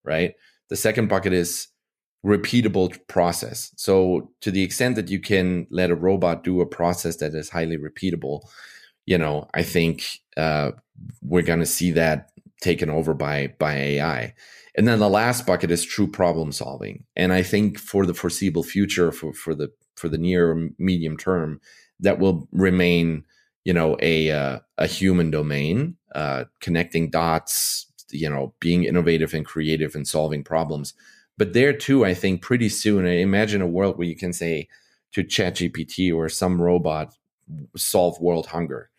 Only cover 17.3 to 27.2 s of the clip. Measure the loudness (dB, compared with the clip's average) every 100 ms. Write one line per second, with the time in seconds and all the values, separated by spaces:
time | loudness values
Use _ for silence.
17.3 | 2 2 2 2 -2 -2 0 0 0 -4
18.3 | -2 -2 -2 -2 -2 0 2 0 0 -10
19.3 | -10 -8 -6 -6 -10 _ -10 -4 -2 2
20.3 | 4 4 2 -4 -2 0 0 -2 -4 -2
21.3 | 0 -2 -8 _ -20 _ _ 0 4 2
22.3 | 2 -2 2 4 4 4 4 2 -2 -8
23.3 | _ _ _ 0 2 2 2 2 2 2
24.3 | 0 -2 -6 -10 -4 -4 0 2 4 2
25.3 | 0 -2 -2 0 0 -2 -8 _ -6 -4
26.3 | -6 -8 _ -2 -2 0 -2 0 0